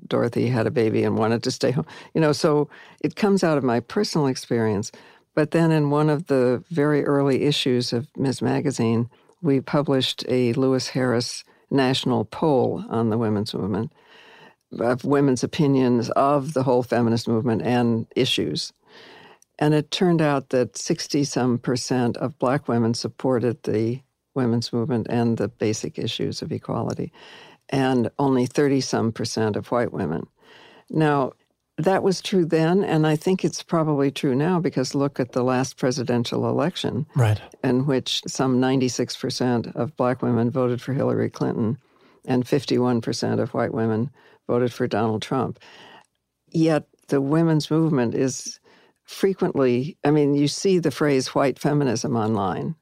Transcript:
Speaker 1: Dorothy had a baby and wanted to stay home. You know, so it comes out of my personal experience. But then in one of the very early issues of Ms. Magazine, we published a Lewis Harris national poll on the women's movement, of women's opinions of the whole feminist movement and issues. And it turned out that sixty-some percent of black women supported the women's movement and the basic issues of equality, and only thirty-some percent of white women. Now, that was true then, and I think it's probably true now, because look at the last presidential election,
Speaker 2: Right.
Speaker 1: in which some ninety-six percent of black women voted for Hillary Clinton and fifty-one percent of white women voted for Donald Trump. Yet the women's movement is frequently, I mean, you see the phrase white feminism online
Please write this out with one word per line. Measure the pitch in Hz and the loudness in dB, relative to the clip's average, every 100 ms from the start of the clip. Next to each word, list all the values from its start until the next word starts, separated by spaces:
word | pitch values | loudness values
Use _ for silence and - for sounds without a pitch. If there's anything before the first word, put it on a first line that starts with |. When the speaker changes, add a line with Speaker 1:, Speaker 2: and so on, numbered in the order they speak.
| - | -4
Speaker 1:
Dorothy | 120 120 120 117 | -2 0 0 0
had | 127 110 | 0 0
a | |
baby | - 110 113 | 0 0 2
and | 107 104 | 0 0
wanted | 110 117 | 0 0
to | - | -2
stay | - 131 | -2 -2
home. | 127 156 - - | -2 -6 -12 -6
You | 160 | 0
know, | 156 | 2
so | 147 175 147 143 - - - | 2 2 2 0 -6 -20 -6
it | 151 - | -6 0
comes | 208 196 | 2 4
out | 180 147 | 4 2
of | |
my | 127 117 | 2 0
personal | - - 214 170 135 | 0 -2 -2 0 0
experience. | 131 - 120 110 101 110 - - - _ | -2 -2 0 0 0 -4 -12 -20 -20 _
But | - 151 | -2 0
then | 165 165 | 2 4
in | 156 147 | 4 2
one | 147 151 | 2 2
of | 147 180 | 0 2
the | 135 123 123 - | 2 4 0 -2
very | 165 147 147 | 0 2 2
early | 143 143 139 127 | 2 2 2 2
issues | 131 147 139 123 123 | 2 0 0 0 0
of | 120 151 - | -4 -6 -4
Ms. | 135 120 | -4 -2
Magazine, | - 135 139 127 113 113 117 - _ _ | -2 0 -2 0 2 2 -2 -6 _ _
we | 156 135 | 0 0
published | - 151 143 135 131 - - | 2 0 2 0 0 -4 -2
a | 127 123 | 0 2
Lewis | 120 131 131 123 | 2 2 0 -2
Harris | - 127 120 120 - - _ _ | -2 0 0 -2 -8 -16 _ _
national | 139 127 131 - 117 107 | 0 2 0 0 0 -2
poll | - 160 135 117 - 208 | -2 2 2 2 -2 -4
on | 113 113 | -2 0
the | 113 | 0
women's | 113 104 110 | 0 0 -2
movement, | 123 95 98 151 - _ - - - - _ _ - | -4 -4 -4 -4 -10 _ -20 -20 -20 -20 _ _ -4
of | 117 123 131 | -2 0 0
women's | 143 143 127 | 2 2 2
opinions | 139 - 147 135 127 123 110 | -2 0 2 4 4 2 0
of | - 139 147 135 | 2 2 2 0
the | 143 | -2
whole | 131 123 | 2 0
feminist | 120 117 117 117 - | 2 0 2 0 0
movement | 113 120 110 | 0 0 0
and | 110 123 120 113 113 | 0 2 2 0 -2
issues. | - 131 - 95 - - - _ - - - - - _ - | -2 0 0 -2 -4 -8 -12 _ -20 -20 -20 -20 -20 _ -2
And | 151 | 2
it | 151 147 | 2 0
turned | - 185 165 | 0 2 4
out | 156 139 123 | 2 0 0
that | 127 123 - | 0 0 -2
sixty-some | - 160 - 147 139 - 123 117 | -4 -4 -2 -2 0 0 0 0
percent | - 123 - 127 120 - | 0 -2 0 0 0 -2
of | 131 - | -6 -2
black | 127 143 - | 0 0 0
women | 117 117 | 0 2
supported | 117 113 - 135 127 123 110 | 0 -4 -4 0 0 0 -2
the | - 107 113 127 - _ _ | -2 0 0 -4 -10 _ _
women's | 139 123 117 117 | -2 0 0 -2
movement | 120 117 120 - | -4 -2 -2 -2
and | 120 117 113 | 0 0 0
the | 107 | -2
basic | - 113 110 - - | -2 -2 -2 -6 -6
issues | 120 - 104 - | -6 -4 -6 -6
of | - | -8
equality, | 110 - 117 117 - - - - - - - - | -8 -6 -6 -4 -6 -8 -12 -20 -20 -20 -20 -6
and | 139 131 127 113 - | -2 0 0 -2 -2
only | 139 131 | 0 2
thirty-some | 123 - 147 135 127 117 110 | 0 2 2 2 0 -2 -2
percent | - 123 - 110 104 | -4 -6 -2 -2 -2
of | - | -4
white | 120 120 | -2 -2
women. | - 87 80 - _ - - - - - | -4 -4 -4 -8 _ -20 -20 -20 -20 -8
Now, | 160 156 143 131 - _ _ _ - | 0 2 2 -2 -6 _ _ _ -4
that | 160 170 | 0 2
was | 196 180 | 2 -2
true | - 190 | -2 0
then, | 165 160 160 185 | 2 2 2 2
and | 196 160 156 | 2 2 2
I | |
think | 151 - 190 | 2 0 0
it's | 165 - | 0 -4
probably | - 170 160 147 139 | -2 0 2 2 0
true | 131 151 | 0 0
now, | 127 156 180 | 0 2 0
because | 156 131 131 | 0 -2 -2
look | 143 139 - | 0 -2 -2
at | 127 | -4
the | 131 | 0
last | 123 127 135 - | 0 0 -2 -2
presidential | 131 131 120 120 117 120 117 | -2 -2 -2 -2 -2 -2 -2
election, | 123 147 - - - - | 0 -2 -2 -4 -4 -4
Speaker 2:
Right. | 147 113 107 - - | 0 2 2 -4 -6
Speaker 1:
in | 131 127 139 | -2 0 0
which | 131 123 - - | -2 -2 -6 -6
some | - 135 127 | -2 0 2
ninety-six | 131 131 127 120 123 - | 2 2 0 -2 -6 -6
percent | 131 123 127 120 110 - | -8 -2 0 0 -2 -6
of | 120 - | -6 -2
black | 127 127 | -2 0
women | 123 117 117 | 0 0 0
voted | 131 123 123 | 0 -2 -2
for | - | -4
Hillary | 135 117 113 110 | -2 -2 0 -2
Clinton | - 131 - 110 117 _ _ _ _ | -4 -4 -2 -2 -4 _ _ _ _
and | - 123 120 | -4 -2 0
fifty-one | 147 - 123 123 120 | -2 0 0 0 -2
percent | 113 117 110 113 | -4 -6 -4 -2
of | 113 | -4
white | 123 117 | -4 -4
women | - 113 110 135 - - _ - | -2 -2 -2 -4 -8 -20 _ -4
voted | 123 123 | -2 -2
for | - 123 | -2 -4
Donald | 104 113 110 | -2 -2 -2
Trump. | - 135 - - - - - - _ _ _ _ _ | -4 -4 -4 -8 -18 -20 -20 -20 _ _ _ _ _
Yet | 170 160 151 - _ - | 0 2 2 -2 _ -4
the | 143 | -2
women's | 139 156 165 156 - | 2 2 4 2 2
movement | 156 160 147 117 | 0 2 2 0
is | 123 135 123 - - _ _ _ _ | 0 -2 -4 -10 -16 _ _ _ _
frequently, | - - 196 190 180 - 131 123 143 - | -20 -2 -2 0 -2 2 2 2 -2 -2
I | 147 | 2
mean, | 151 143 | 4 4
you | 143 143 | 2 0
see | - 196 185 | 0 2 2
the | 165 | 2
phrase | - 151 139 127 | 0 2 2 0
white | 143 139 123 | 0 0 0
feminism | 147 147 139 113 117 120 | 0 2 2 0 -2 -2
online | 107 110 95 85 143 160 | 0 0 -2 -2 -6 -10